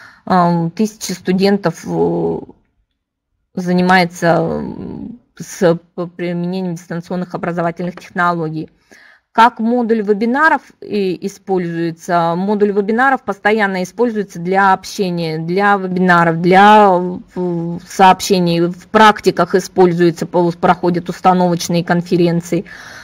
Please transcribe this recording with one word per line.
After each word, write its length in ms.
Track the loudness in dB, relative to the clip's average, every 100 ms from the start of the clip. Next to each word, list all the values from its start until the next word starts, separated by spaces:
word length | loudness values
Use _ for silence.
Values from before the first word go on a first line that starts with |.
| -20 _ -2
э, 440 | 0 2 0 -2
тысячи 380 | -2 -4 -6 -12
студентов, 720 | -8 -2 0 2 2 -2 -6 -6
э, 520 | -2 -2 -2 -4 -6 -10 -20 _ _ _ _ _ _ _ _ _
занимается, 840 | -8 -2 0 4 2 2 -2 0 0
э, 220 | -2 -6 -8 -12 -12 -14 -14 -18 _ -20
с 400 | -14 0 0 0 _
п-, 120 | -12 -12
применением 680 | -8 -6 -6 -6 -6 -6
дистанционных 600 | -8 -10 -12 -8 -8 -8 -8
образовательных 580 | -6 -4 -4 -4 -8
технологий. 760 | -10 -10 -2 -2 -2 -4 -8 -12 _ _ _ _ _ _
Как 280 | 2 2 2
модуль 420 | -2 -2 -2 -2
вебинаров 580 | -2 -2 -2 0 0 0 -6 -20
и 360 | -8 -4 -4 -4
используется? 1080 | -10 -10 -4 -4 -4 -4 -6 -6 -2 0 0
Модуль 380 | -2 -2 0 0
вебинаров 500 | 0 -2 0 0 0
постоянно 600 | -4 -4 0 0 0 -2
используется 560 | -6 -4 -2 -2 -8 -8
для 320 | -2 2 2
общения, 680 | 2 -2 -6 -4 -4 -4 -6
для 380 | -4 0 2 0
вебинаров, 680 | -2 0 2 4 4 2
для, 580 | 4 6 8 8 6 4 -2 -10 -12 -6
э, 420 | -6 -4 -6 -10 -6
сообщений. 720 | 4 4 4 2 0 2 0
В 260 | -2 -4 -2
практиках 680 | 4 4 4 0 0 0
используется, 720 | 0 0 2 2 4 0 0 -2
по-, 240 | 0 -2
проходят 580 | 0 -2 0 0 -2 -6
установочные 760 | -2 2 2 2 -2 -2 -2
конференции, 800 | -2 -2 0 0 2 0 -2 -6 -6 -16 -20 -20